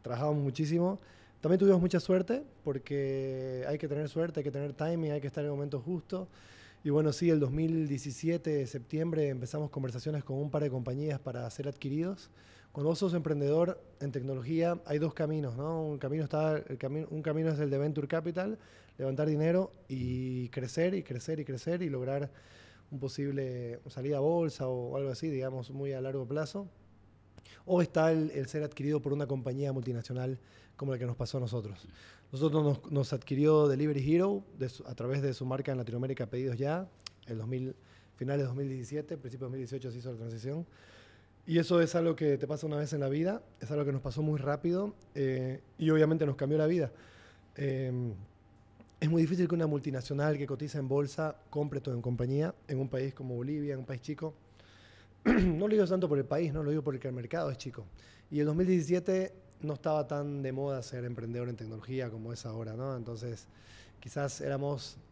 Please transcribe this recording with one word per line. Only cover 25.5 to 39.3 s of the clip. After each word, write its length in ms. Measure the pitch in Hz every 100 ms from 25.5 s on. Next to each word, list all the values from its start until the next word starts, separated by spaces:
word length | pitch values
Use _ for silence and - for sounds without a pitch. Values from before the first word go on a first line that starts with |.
| 131 123
muy 220 | 135 139
a 80 | 131
largo 260 | 131 135 123
plazo. 420 | 147 151 196 196 - - - - - - - - -
O 180 | - 180
está 300 | 170 - 160
el, 180 | 160 156
el 160 | 147 131
ser 160 | 151
adquirido 380 | 147 - 139 151
por 120 | 135
una 140 | 147 139
compañía 460 | 135 123 131 139
multinacional 680 | 131 123 120 117 127 127 131 - - - -
como 160 | 139
la 60 | 127
que 80 | 123
nos 100 | 120
pasó 220 | 120 135
a 20 |
nosotros. 480 | 123 120 104 95 - - - - -
Nosotros 320 | 135 156 151
nos, 300 | 147 139 -
nos 200 | 143 127
adquirió 540 | 131 - 135 151 156 147
Delivery 480 | 131 151 143 135
Hero 300 | 165 196 202 196 -
de 100 | 131
su, 180 | - -
a 80 |
través 280 | 117 123 139
de 120 | 139
su 100 | 127 127
marca 260 | 131 135
en 60 | 131
Latinoamérica, 480 | 117 120 131 131 117
Pedidos 320 | 123 131 120
Ya, 300 | 139 165 185 - - - -
el 120 | 113
dos 100 | 110
mil, 260 | 127 127 - - - - -
finales 260 | 127 143
de 40 | 135
dos 100 | 127
mil 120 | 139
diecisiete, 480 | 131 120 147 147 160
principio 300 | 131